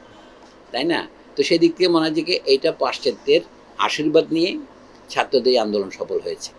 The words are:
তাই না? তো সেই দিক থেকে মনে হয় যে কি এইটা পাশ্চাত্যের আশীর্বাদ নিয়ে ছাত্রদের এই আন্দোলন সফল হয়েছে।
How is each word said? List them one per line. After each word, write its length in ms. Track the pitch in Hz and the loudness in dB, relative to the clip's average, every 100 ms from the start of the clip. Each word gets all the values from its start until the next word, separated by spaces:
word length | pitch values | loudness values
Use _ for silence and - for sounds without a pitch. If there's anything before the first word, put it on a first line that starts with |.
| - - - - - - - | -20 -20 -20 -20 -20 -20 -10
তাই 120 | 120 | -4
না? 240 | 160 135 90 - - - | -2 -2 -4 -14 -10 -4
তো 60 | |
সেই 160 | 139 170 | 0 4
দিক 160 | 165 165 | 2 2
থেকে 120 | 180 | 2
মনে 160 | 170 | 2
হয় 100 | 160 | 2
যে 80 | 156 | -2
কি 160 | 151 - | -2 -2
এইটা 280 | 139 135 165 | 2 2 2
পাশ্চাত্যের 680 | 160 131 - 131 107 - 160 - - - - | -2 -4 -2 -4 -2 2 2 0 -20 -14 -4
আশীর্বাদ 540 | 104 - 156 156 143 | -2 -2 2 2 2
নিয়ে 260 | 160 185 302 277 - - - - | 0 -2 -4 -12 -20 -20 -20 -8
ছাত্রদের 420 | 135 120 131 123 | -4 0 2 2
এই 60 | 123 | 2
আন্দোলন 320 | 107 104 95 | 0 -2 -4
সফল 300 | - 90 87 | -8 -6 -6
হয়েছে। 320 | 85 80 - | -6 -10 -12